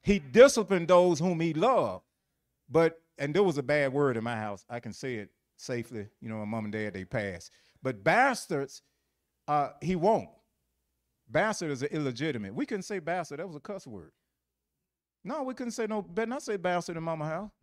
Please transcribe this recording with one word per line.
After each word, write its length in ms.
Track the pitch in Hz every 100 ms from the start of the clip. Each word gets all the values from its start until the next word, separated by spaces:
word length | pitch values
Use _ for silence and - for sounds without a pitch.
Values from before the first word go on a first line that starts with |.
He 200 | - 202
disciplined 640 | 139 131 269 247 202 190 165
those 320 | 180 180 160
whom 220 | 180 165
he 140 | 165
loved. 500 | 156 220 247 123 92 _ _ _ _ _ _ _
But, 340 | 135 165 165 _ -
and 160 | 143
there 80 | 156
was 160 | 196 143
a 60 |
bad 280 | 127 147 139
word 240 | 135 143 117
in 60 |
my 140 | 113 117
house. 280 | 107 101 _
I 100 | 120
can 140 | 117
say 240 | 101 135 117
it 160 | 101 _ _ _
safely. 520 | - 123 117 117 98 _
You 80 | 113
know, 100 | 110
my 60 |
mom 220 | 107 113 107
and 60 |
dad, 200 | 107 107
they 120 | 95
passed. 460 | 92 123 101 85 - _ _ _
But 220 | 131 113
bastards, 800 | 101 190 269 247 - 151 139 - _ _ _ _ _ _ -
uh, 220 | 147 135 -
he 160 | 151 185
won't. 320 | 180 214 101 _ _ _ _ _ _ _ _ _ _
Bastard 460 | 127 208 208 170
is 100 | 135
an 60 | 143
illegitimate. 680 | 156 143 120 156 127 98
We 100 | 117
couldn't 180 | 294 208
say 160 | 180 202
bastard. 400 | 160 180 165 143
That 80 | 185
was 80 | 147
a 40 |
cuss 280 | - 196 143
word. 240 | 104 78 _ _ _ _ _ _ _ _ _ _ _
No, 180 | 180 302
we 120 | 262
couldn't 180 | 254 240
say 160 | 226 220
no, 120 | 214
better 280 | 170 170 226
not 140 | 269
say 160 | 269 208
bastard 380 | 175 175 165 165
in 60 |
mama 220 | 165 160
house. 260 | 151 160 208 _